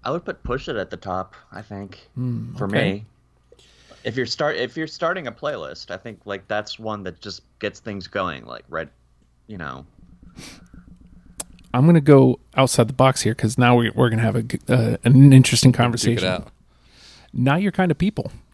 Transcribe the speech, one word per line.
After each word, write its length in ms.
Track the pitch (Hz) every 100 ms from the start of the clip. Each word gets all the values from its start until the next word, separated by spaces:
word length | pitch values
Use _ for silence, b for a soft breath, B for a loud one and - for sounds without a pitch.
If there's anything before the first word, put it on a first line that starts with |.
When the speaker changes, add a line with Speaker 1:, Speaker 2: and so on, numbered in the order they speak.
Speaker 1:
I 60 | -
would 140 | 143
put 180 | - 165
Push 260 | - 127 -
It 80 | 120
at 140 | 92
the 60 | 90
top, 380 | 101 92 95 - _
I 120 | 95
think, 460 | 110 101 98 92 _
Speaker 2:
Hmm, 400 | - 127 120 113
Speaker 1:
for 120 | 120 104
Speaker 2:
okay. 260 | 101 98
Speaker 1:
me. 120 | 98 110 _ _ _ _ _ b b b b
If 120 | - 113
you're 100 | 120
start, 300 | - 151 90
if 200 | 127 -
you're 100 | 156
starting 400 | - 165 185 139
a 60 |
playlist, 580 | - 147 131 73 - -
I 60 | 92
think, 240 | 117 104 -
like, 200 | 101 95
that's 320 | 107 104 -
one 240 | 110 104
that 160 | 92 85
just 220 | 104 95 _ _
gets 220 | 104 -
things 260 | - 101 87
going, 380 | 101 92 69 57
like, 180 | 60 -
right, 200 | 80 80 _ _ _ _ _ _
you 100 | 104
know. 260 | 76 65 71 _ - - - B B B B B - - - - - - - - -
Speaker 2:
I'm 100 | 123 147
gonna 140 | 170
go 380 | 143 143 131 123 _ -
outside 320 | 135 - 113
the 40 |
box 280 | 131 135 131
here 120 | -
'cause 240 | 113 110 -
now 180 | 123 120
we, 140 | 117
we're 180 | - 127
gonna 140 | 110
have 140 | 113 117
a 60 |
g-, 180 | 113 - -
uh, 280 | 127 110 -
an 280 | 120 131 139
interesting 400 | 135 123 123 135
Speaker 3:
Duke 80 | 120
it 20 |
Speaker 2:
conversation. 460 | 123 117 107 117 92
Speaker 3:
out. 200 | 90 - _ _ b b b b b b
Speaker 2:
Not 300 | - 123 151
Your 100 | 202
Kind 180 | - 185
of 80 | 156
People. 320 | 185 - - - _